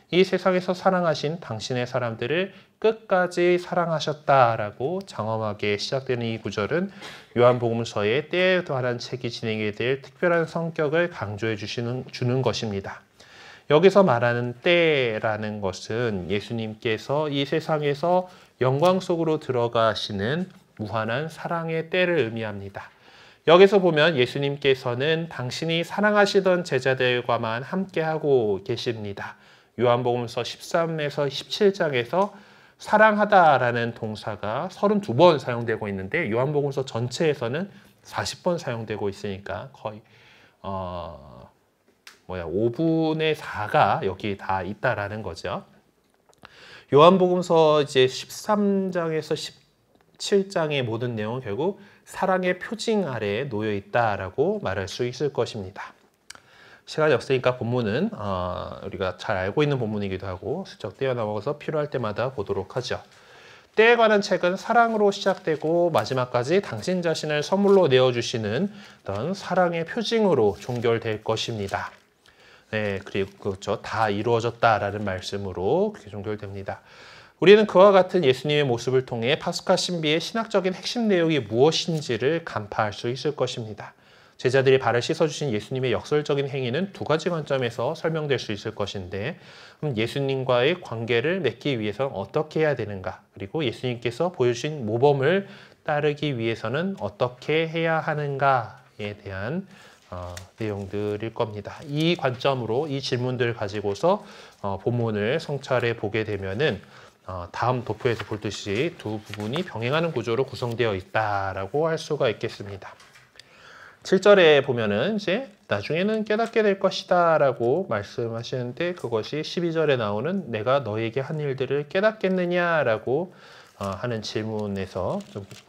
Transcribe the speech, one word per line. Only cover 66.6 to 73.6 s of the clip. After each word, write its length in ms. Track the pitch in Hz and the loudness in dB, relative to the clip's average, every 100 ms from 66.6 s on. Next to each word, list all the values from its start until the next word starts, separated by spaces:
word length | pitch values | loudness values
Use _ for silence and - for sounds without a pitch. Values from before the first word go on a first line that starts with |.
당신 400 | - 107 104 180 | 0 -4 -2 0
자신을 400 | 175 156 151 151 | 0 -2 0 -2
선물로 440 | 151 196 202 196 170 | 0 2 6 6 8
내어주시는 840 | 127 131 120 117 120 107 113 202 - - - | 6 6 2 -2 -2 -2 -2 -2 -6 -20 -14
어떤 320 | - 98 143 | -8 -6 -4
사랑의 520 | 196 - 185 180 170 165 | -6 -2 2 2 0 -4
표징으로 680 | - 214 226 202 143 107 98 | -6 -2 2 4 4 4 2
종결될 640 | - 123 117 113 113 107 | -4 -2 0 0 0 -4
것입니다. 680 | - 110 - 113 98 90 92 - _ _ _ _ - - _ | -2 -2 -2 -4 -4 -4 -6 -14 _ _ _ _ -20 -20 _
네, 280 | 110 104 95 | -4 -2 -4
그리고 280 | - 104 98 - | -4 -4 -4 -6
그렇죠. 440 | 107 95 | -8 -6